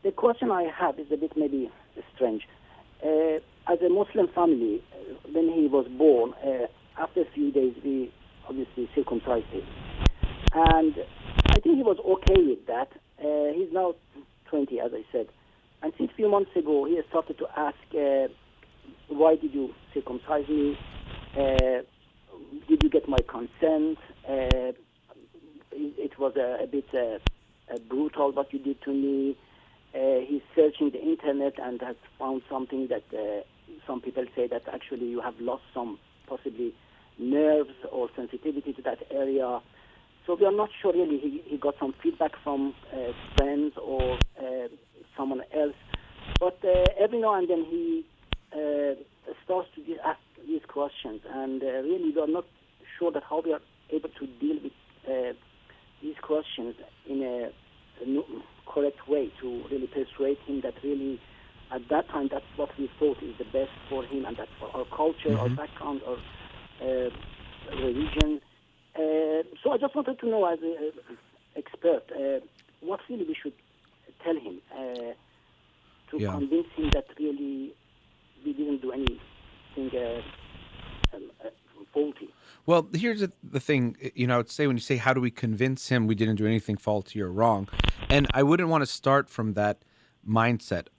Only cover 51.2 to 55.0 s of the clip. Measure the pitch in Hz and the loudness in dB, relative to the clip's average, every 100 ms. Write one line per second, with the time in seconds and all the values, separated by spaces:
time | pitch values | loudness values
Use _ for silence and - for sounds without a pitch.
51.2 | - 135 131 131 135 131 139 185 165 151 | -12 -8 -6 -4 -4 -4 -2 -2 0 0
52.2 | 151 170 - _ _ _ - - 170 147 | 0 -2 -4 _ _ _ -20 -4 -2 -2
53.2 | - 156 165 151 _ _ _ 156 151 - | -4 -4 -2 -4 _ _ _ -6 -6 -12
54.2 | 139 120 147 160 139 - _ _ | -14 -6 -4 -4 -6 -14 _ _